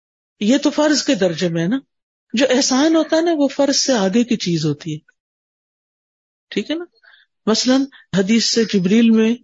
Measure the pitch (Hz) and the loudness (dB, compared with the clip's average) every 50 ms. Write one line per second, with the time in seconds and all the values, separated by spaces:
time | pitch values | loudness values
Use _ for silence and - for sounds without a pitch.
0 | _ _ _ _ _ _ _ _ 214 202 254 285 - 302 285 - 302 311 302 262 | _ _ _ _ _ _ _ _ 0 2 2 2 2 0 0 0 2 2 0 0
1 | - - 277 196 190 180 165 151 180 175 165 170 165 175 233 269 - _ _ _ | 0 -2 0 0 0 -2 -2 -2 -4 -4 -2 -2 -2 -2 -2 -4 -6 _ _ _
2 | _ _ _ _ _ _ - 226 285 - 254 247 262 - 254 254 285 330 330 320 | _ _ _ _ _ _ -2 -2 0 2 2 0 0 0 0 2 2 2 2 0
3 | 311 311 - 320 330 349 339 302 285 269 - - 277 277 269 - - - 262 226 | 0 0 0 0 0 0 0 0 0 -2 0 0 0 0 0 0 0 0 0 0
4 | 190 190 185 233 240 233 233 190 - 185 175 160 151 156 147 143 - 165 151 151 | 0 0 2 0 0 0 -2 -4 -2 -2 -4 -2 -2 -2 -4 -4 -8 -10 -12 -12
5 | - _ _ _ _ _ _ _ _ _ _ _ _ _ _ _ _ _ _ _ | -12 _ _ _ _ _ _ _ _ _ _ _ _ _ _ _ _ _ _ _
6 | _ _ _ _ _ _ _ _ _ _ - 202 214 - 294 339 349 - _ _ | _ _ _ _ _ _ _ _ _ _ -8 -6 -6 -6 -6 -8 -10 -12 _ _
7 | _ - - _ _ _ _ _ _ 196 220 220 - 247 254 269 277 269 - - | _ -20 -20 _ _ _ _ _ _ -2 -2 0 0 0 0 0 0 -2 -8 -14
8 | _ _ - 185 196 185 226 226 208 - - 233 226 190 - 202 175 180 202 226 | _ _ -4 -2 0 2 2 0 0 0 0 -2 0 0 0 0 0 2 2 4
9 | 240 226 226 220 220 220 233 240 | 4 4 4 4 2 2 0 -4